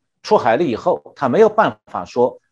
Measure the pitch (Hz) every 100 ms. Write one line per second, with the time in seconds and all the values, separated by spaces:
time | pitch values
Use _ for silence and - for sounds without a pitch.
0 | _ _ - 208 - 127 165 104 - 151
1 | - - 135 151 220 220 156 - _ 101
2 | 90 127 123 - _